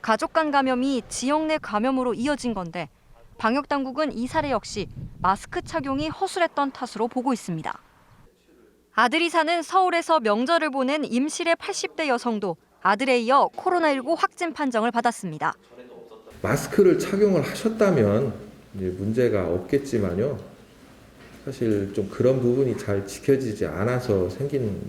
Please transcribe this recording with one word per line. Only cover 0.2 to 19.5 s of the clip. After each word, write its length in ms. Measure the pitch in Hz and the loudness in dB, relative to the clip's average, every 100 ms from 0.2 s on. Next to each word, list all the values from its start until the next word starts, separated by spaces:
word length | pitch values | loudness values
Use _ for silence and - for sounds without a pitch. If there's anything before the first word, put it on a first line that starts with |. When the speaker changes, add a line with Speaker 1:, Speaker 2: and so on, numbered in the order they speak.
| 320 | 0
Speaker 1:
간 180 | 330 311 | 0 2
감염이 540 | 277 262 247 269 262 - | 2 2 0 0 -2 -4
지역 360 | - 247 302 311 | -6 0 0 0
내 120 | 311 | -2
감염으로 560 | - 208 247 262 247 | -2 -2 0 0 0
이어진 400 | 214 262 285 247 | -2 -2 -2 -2
건데 340 | 202 170 175 151 _ _ - - - | -4 -6 -8 -10 _ _ -20 -20 -2
방역 300 | 220 262 285 | 0 0 0
당국은 460 | 285 262 262 302 | -2 -2 -2 -2
이 140 | - 247 | -2 -2
사례 220 | 311 294 | -2 0
역시 380 | 226 - 208 147 - - - | -2 -2 -8 -8 -10 -14 -2
마스크 400 | 185 196 - 349 | 0 0 -4 -10
착용이 460 | - 330 277 269 311 | -6 -6 -4 -4 -4
허술했던 640 | - 381 381 330 - 285 | -4 -4 0 0 0 -2
탓으로 380 | - 247 202 226 | -4 -10 -4 -4
보고 240 | 262 247 | -2 -2
있습니다. 440 | 233 - 160 156 - _ _ _ - - _ _ _ _ _ _ | -2 -2 -6 -6 -10 _ _ _ -20 -20 _ _ _ _ _ _
아들이 360 | - 240 320 339 | 0 2 2 2
사는 320 | 330 311 349 | 2 2 0
서울에서 600 | 320 381 359 349 330 320 | 2 2 4 2 2 2
명절을 480 | 214 208 262 330 311 | 2 0 2 2 2
보낸 320 | 269 254 302 | 0 0 0
임실의 540 | 269 233 294 - 339 330 | 0 -2 -2 -2 -2 -2
팔십 400 | - 392 - - | -2 -6 -6 -4
대 100 | 302 | 0
여성도 480 | 240 240 220 196 160 _ _ | 0 0 -2 -4 -6 _ _
아들에 380 | 180 208 269 247 | 2 2 4 2
이어 300 | 226 269 208 - | 4 4 4 0
코로나 360 | 370 349 320 | 0 2 2
일구 220 | 277 247 | 0 -2
확진 400 | 330 392 - 349 | 0 0 -2 -6
판정을 380 | 285 285 233 233 | -2 -2 0 0
받았습니다. 600 | 233 240 226 185 151 156 - _ - - - - - - - | 2 0 -2 -8 -4 -4 -4 _ -20 -20 -20 -20 -20 -20 -6
Speaker 2:
마스크를 560 | 156 151 - - 185 165 | -2 0 0 4 6 6
착용을 480 | - 196 208 180 131 | 0 2 4 4 0
하셨다면 840 | - 226 220 202 156 104 104 135 - - - - 98 | -2 -4 2 4 6 4 4 0 -4 -14 -20 -16 -6
이제 100 | 92 | -6
문제가 640 | 90 101 110 123 104 | -4 -2 2 2 2
없겠지만요. 880 | 87 | 0